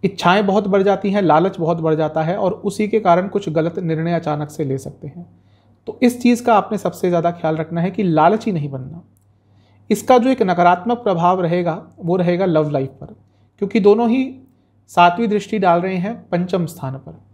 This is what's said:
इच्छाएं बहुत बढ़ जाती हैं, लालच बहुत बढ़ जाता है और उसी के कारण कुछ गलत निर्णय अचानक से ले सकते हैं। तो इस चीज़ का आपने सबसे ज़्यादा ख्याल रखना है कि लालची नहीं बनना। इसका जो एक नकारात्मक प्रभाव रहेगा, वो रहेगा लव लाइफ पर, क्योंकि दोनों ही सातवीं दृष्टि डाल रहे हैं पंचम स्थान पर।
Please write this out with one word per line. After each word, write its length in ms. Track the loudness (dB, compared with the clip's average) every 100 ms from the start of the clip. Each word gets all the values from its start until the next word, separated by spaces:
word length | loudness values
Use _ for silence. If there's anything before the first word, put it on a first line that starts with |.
इच्छाएं 420 | -2 0 2 2 2
बहुत 220 | 0 2
बढ़ 160 | 0
जाती 280 | 2 0 0
हैं, 100 | 0
लालच 360 | 4 4 2 -2
बहुत 180 | -2 -2
बढ़ 180 | -2 0
जाता 260 | -2 -2
है 120 | -2 -2
और 140 | -2
उसी 340 | -2 -6 -4 -2
के 120 | 0
कारण 280 | 2 2 2
कुछ 220 | -4 -4
गलत 300 | -2 -2 -4
निर्णय 340 | -4 -4 -2
अचानक 360 | -2 -2 -6 -6
से 140 | -6
ले 140 | -4 -4
सकते 300 | -8 -14 -16
हैं। 180 | -16 -20 _ _ _ _ _ -16
तो 100 | 0
इस 180 | 0 2
चीज़ 220 | 0 2
का 100 | 2
आपने 240 | 2 2 -4
सबसे 320 | -6 -2 -2
ज़्यादा 220 | 0 0
ख्याल 260 | -2 -4 -4
रखना 240 | -4 -4
है 100 | -4
कि 120 | -2
लालची 480 | 0 4 4 2 -2
नहीं 180 | -4 -6
बनना। 340 | -10 -12 -16 -20 _ _ _ _ _ _ _ _
इसका 280 | -4 4 4
जो 120 | 4
एक 120 | 0
नकारात्मक 560 | 0 4 4 4 0 -2
प्रभाव 440 | 0 2 2 2
रहेगा, 400 | 0 0 -2 -4 -10 -10
वो 160 | -2 0
रहेगा 300 | 0 0 2
लव 240 | 2 0
लाइफ 200 | -2 -4
पर, 240 | -10 -20 -20 _ _ _ _
क्योंकि 180 | -2 2
दोनों 300 | 4 4 2
ही 280 | 0 -2 -8 -20 _ _ _ _
सातवीं 400 | 4 4 4 -2
दृष्टि 320 | -2 -2 0
डाल 220 | 2 2
रहे 140 | 0 -4
हैं 200 | -6 -8 -6
पंचम 360 | -4 -2 -2 -4
स्थान 280 | -6 -10 -10
पर। 220 | -16 -20 _